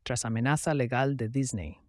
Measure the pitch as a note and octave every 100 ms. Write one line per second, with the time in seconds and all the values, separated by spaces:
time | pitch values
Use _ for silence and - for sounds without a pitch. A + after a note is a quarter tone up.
0 | - B2 A2+ A2+ B2+ D3+ - C#3+ B2 B2
1 | C#3 C3+ A2 C3+ C3 G#2 D#2 -